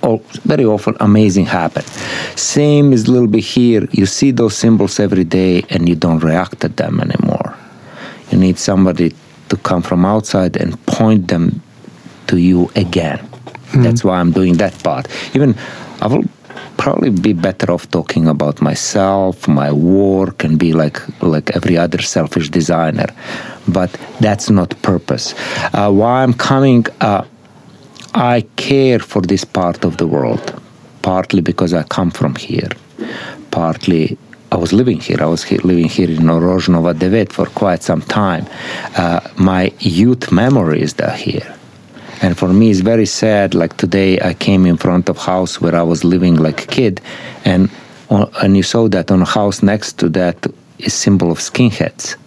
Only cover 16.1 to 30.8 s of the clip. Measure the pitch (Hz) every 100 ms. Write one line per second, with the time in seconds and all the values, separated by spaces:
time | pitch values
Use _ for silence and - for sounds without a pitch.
16.1 | 127 - _ - - - - - - -
17.1 | 95 101 90 90 92 - 87 - 87 78
18.1 | - 80 73 76 73 73 73 - 107 95
19.1 | 98 95 90 - - 71 73 82 95 98
20.1 | 95 95 - 76 78 85 80 76 - -
21.1 | - 90 78 - - 85 87 85 82 -
22.1 | - 80 - 76 87 78 82 80 - -
23.1 | - - - - - - 90 90 - -
24.1 | - 110 101 - 101 85 - - 90 -
25.1 | 60 - - - - - - 104 101 113
26.1 | 127 131 123 - 135 139 120 113 - 110
27.1 | 101 - - - - - - - - -
28.1 | - 123 120 - - - 139 131 117 -
29.1 | 107 90 95 - - 90 87 90 80 82
30.1 | 76 62 - - - - -